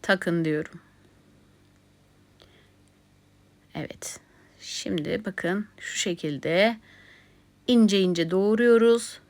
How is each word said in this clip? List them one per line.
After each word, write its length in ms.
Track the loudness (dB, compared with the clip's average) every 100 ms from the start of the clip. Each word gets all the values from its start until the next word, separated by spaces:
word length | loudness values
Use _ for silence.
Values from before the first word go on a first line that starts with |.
takın 440 | 0 -2 0 -2 -2
diyorum. 360 | -4 -6 -16 _ _ _ _ _ _ _ _ _ _ _ _ _ _ _ _ -20 _ _ _ _ _ _ _ _ _ _ _ _ -12
Evet. 440 | -12 -12 -14 -16 _ _ _ _
Şimdi 640 | -14 -10 -4 -4 -4 -6 -6
bakın 420 | -6 -4 -4 -6 -12
şu 180 | -12 -6
şekilde 800 | -6 -4 -6 -6 -2 2 2 0 _ -20 -20 -20 _ _ _ _ 2
ince 320 | 6 6 4
ince 320 | 2 0 0
doğruyoruz. 880 | 0 2 2 4 6 6 2 0 -16